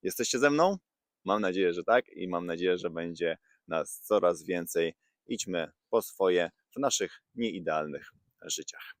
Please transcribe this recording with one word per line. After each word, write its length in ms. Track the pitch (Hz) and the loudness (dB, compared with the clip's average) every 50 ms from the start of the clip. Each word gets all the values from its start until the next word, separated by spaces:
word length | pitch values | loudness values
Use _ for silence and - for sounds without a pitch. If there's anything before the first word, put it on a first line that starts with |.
| - | -4
Jesteście 360 | 92 92 - 123 - - 127 | -6 -4 -2 -2 -2 0 2
ze 120 | 127 147 | 4 4
mną? 280 | 143 147 165 185 202 185 _ _ _ _ _ _ _ _ _ | 4 6 4 4 2 0 _ _ _ _ _ _ _ _ _
Mam 180 | 95 98 - - | 0 0 2 2
nadzieję, 300 | 92 90 95 95 87 85 | 0 0 2 2 2 2
że 120 | 87 85 | 0 2
tak 240 | - 113 123 - - | 4 4 4 4 0
i 200 | - - 87 90 | -8 -10 -6 -4
mam 180 | 90 87 87 | -2 -2 -2
nadzieję, 320 | 87 82 82 87 90 90 90 | -2 -4 0 2 0 0 0
że 120 | - 90 | -2 -6
będzie 460 | 82 82 85 85 85 82 85 82 82 - _ _ _ _ _ - | -6 -4 -6 -6 -4 -2 -2 -2 -2 -4 _ _ _ _ _ -4
nas 320 | 82 80 78 - - - | -2 -2 -2 -4 -8 -16
coraz 440 | - - 107 104 92 87 87 78 80 | -2 2 2 4 6 4 2 2 -2
więcej. 500 | 90 92 87 85 85 - 85 85 82 82 _ _ _ _ _ _ | -4 -4 -2 -2 -2 0 0 0 0 -2 _ _ _ _ _ _
Idźmy 440 | _ 120 110 - 98 90 87 82 - _ _ _ _ | _ -8 -8 -6 -4 -4 -4 -4 -6 _ _ _ _
po 120 | - 113 104 | 0 0 0
swoje 480 | - - - 98 92 90 87 85 82 _ _ _ _ _ | 0 -4 0 2 4 4 4 2 2 _ _ _ _ _
w 40 | - | -2
naszych 420 | 139 139 - - 101 87 - - _ _ _ | -2 0 0 0 -2 -4 -6 -12 _ _ _
nieidealnych 760 | - 120 113 80 92 85 80 78 78 78 76 71 69 - - _ _ _ _ _ _ - | -4 -4 -4 -4 -4 -4 -2 -2 0 -2 -4 -8 -10 -12 -16 _ _ _ _ _ _ -10
życiach. 520 | 87 - - 78 - - - - - - _ | -8 -8 -8 -8 -12 -14 -16 -16 -18 -18 _